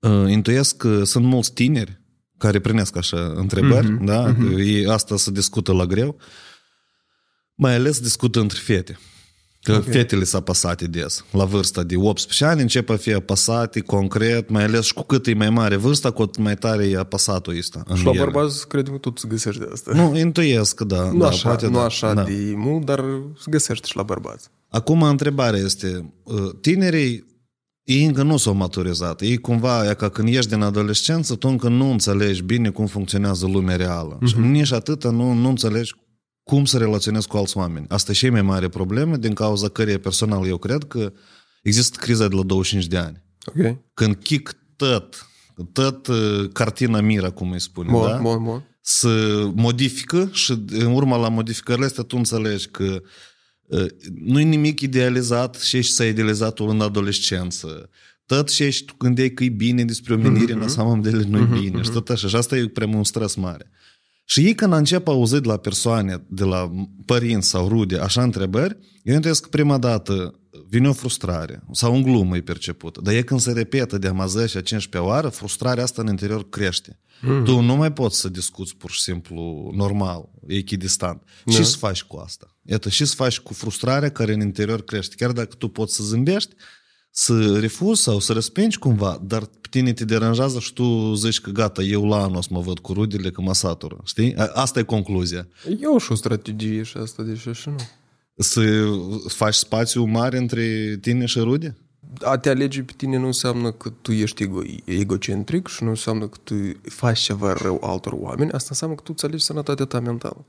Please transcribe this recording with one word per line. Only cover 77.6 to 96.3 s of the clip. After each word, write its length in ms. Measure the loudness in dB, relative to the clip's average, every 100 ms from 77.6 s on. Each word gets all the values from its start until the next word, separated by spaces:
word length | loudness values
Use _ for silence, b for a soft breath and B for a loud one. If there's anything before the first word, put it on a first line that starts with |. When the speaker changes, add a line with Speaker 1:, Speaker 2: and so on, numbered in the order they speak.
Speaker 1:
nu 140 | 4 4
mai 160 | 2
poți 280 | 0 -2 0
să 80 | -4
discuți 480 | -6 -8 -8 -14 -14
pur 140 | -10
și 100 | -6
simplu 680 | -4 -6 -8 -10 -10 -10 -8 -2
normal, 520 | -2 0 -4 -6 -12 -20 -8
echidistant. 760 | -6 -4 -6 -2 -2 -4 -8 _ b
Speaker 2:
Da. 80 | 0
Speaker 1:
Ce 100 | 4
să 140 | 4 0
faci 260 | -2 -4
cu 140 | -10 -16
asta? 400 | -16 -20 -20 _
Iată, 260 | -4 -4 0
ce 160 | 0
să 100 | 0
faci 260 | 0 -2 -2
cu 140 | -8
frustrarea 560 | -10 -8 -4 -2 0 -2
care 220 | -2 -2
în 80 | 0
interior 420 | -2 -2 -2 -4
crește? 320 | -4 -6 -6 -4
Chiar 140 | -2
dacă 220 | -2 -6 -6
tu 100 | -8
poți 260 | -4 -4
să 80 | -4
zâmbești, 520 | -2 0 0 0 -4 _ B B B B B
să 480 | -4 2 4 4 2
refuzi 440 | 0 -2 0 2
sau 160 | 2 0
să 120 | 0
respingi 460 | -2 -2 0 0 0
cumva, 420 | 0 2 0 -4 -4
dar 140 | -6
pe 220 | -6 _ -4
tine 220 | 0 0
te 120 | 0
deranjează 540 | 0 0 2 2 0 -2
și 140 | -8
tu 420 | -2 0 2 0
zici 260 | 0 0 -2
că 100 | -4
gata, 320 | 0 0 0
eu 240 | -2 0 2
la 140 | 2
anul 140 | 0 -2
o 40 |
să 80 | -4
mă 100 | -4
văd 180 | -4 -8
cu 140 | -6
rudele, 380 | -2 -2 -2 -6
că 100 | -4
mă 140 | -2
satură. 420 | 0 -2 -4 -10 -14
Știi? 320 | -10 0 0 2
A-, 140 | -2
asta 240 | 0 0 0
e 40 |
concluzia. 640 | 0 -2 -2 -2 -2 -6 -12 B -6 -4
Speaker 2:
E 60 | 2
o 120 | 2
și 140 | 2
o 20 |
strategie 680 | -4 -2